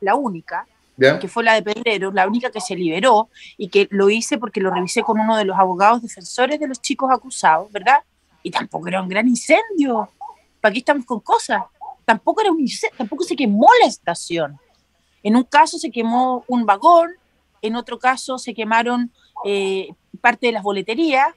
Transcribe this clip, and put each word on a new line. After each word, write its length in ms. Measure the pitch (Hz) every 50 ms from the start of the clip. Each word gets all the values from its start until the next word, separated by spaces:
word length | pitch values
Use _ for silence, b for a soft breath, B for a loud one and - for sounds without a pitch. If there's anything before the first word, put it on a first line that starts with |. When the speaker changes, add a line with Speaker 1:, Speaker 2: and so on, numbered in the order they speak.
Speaker 1:
la 120 | 202 190 220
única, 520 | 285 277 220 180 165 - - 170 185 233 _ _ _ _ _ _
Speaker 2:
¿Ya? 220 | - 131 135 156
Speaker 1:
que 100 | 185 196
fue 160 | 180 - 233 233
la 100 | 226 220
de 80 | 220 -
Pedrero, 480 | 208 214 226 240 233 214 185 190 196
la 160 | 202 190 185
única 240 | 202 220 240 254 233
que 80 | - 214
se 140 | 214 - 190
liberó, 540 | 175 180 160 160 185 220 262 226 208 - b b b b b b
y 120 | - 214 175
que 180 | - 202 202 -
lo 200 | 202 196 196 202
hice 260 | 214 226 233 - 294
porque 220 | 220 233 208 - 202
lo 100 | 190 185
revisé 320 | 180 180 185 180 - 233
con 180 | 220 233 214 214
uno 180 | 220 220 226
de 80 | 214 202
los 120 | 190 190
abogados 460 | 196 190 185 180 175 202 214 240 240 233
defensores 560 | - - 202 175 - - - 254 269 302 294
de 80 | 302
los 120 | 262 262 -
chicos 280 | - - 269 - 277 262
acusados, 600 | 254 240 - 262 - - - 165 160 165 196 214
¿verdad? 280 | 208 202 190 240 277 285 - _ _ _ _ _ _ _ -
Y 80 | -
tampoco 380 | - - 233 - - 160 165 180
era 120 | 185 190
un 60 | 190 185
gran 180 | 185 208 233
incendio. 800 | 254 240 - - - 311 403 453 453 403 320 285 262 233 214 202 - _ - - - - _ _ _ _ _
¿Para 120 | - 214 196
qué 60 | 254
estamos 260 | - 311 285 285 240
con 160 | - 247 208
cosas? 420 | - - 427 466 - - 226 196 - - _ _ - - - - _
Tampoco 360 | - 226 - - 320 - -
era 100 | 427 392
un 80 | 330 320
ince-, 320 | 269 196 - - - - -
tampoco 280 | - 240 202 311 269 349
se 120 | - 330
quemó 340 | 269 269 208 202 214 285 - 494 480
la 60 | 392
estación. 720 | 262 - - _ 170 170 - - - 170 165 151 143 143 - _ _ _ _ _ _ _ _ _ _ _ _ -
En 120 | 208 220
un 80 | 254 240
caso 360 | - - 294 311 311 349 339
se 100 | - 254
quemó 540 | - 240 226 226 233 254 254 254 254 247 -
un 180 | - 247 240 226
vagón, 460 | 208 196 202 240 330 349 330 339 339 370 - _ _ _ _ _ _ _ _
en 140 | - 220 226
otro 220 | 240 233 - 240
caso 400 | 233 - 254 262 247 - - 254
se 160 | 240 - 247 196
quemaron, 580 | 226 220 214 226 233 233 240 247 240 240 240 - _ _ _ _ - -
eh, 460 | 202 202 196 196 190 190 190 180 135 175 - _ _ - -
parte 240 | - 240 233 - 254
de 60 | 240 226
las 80 | 202 190
boleterías, 640 | 202 202 196 185 220 220 277 330 311 269 262 277 330 -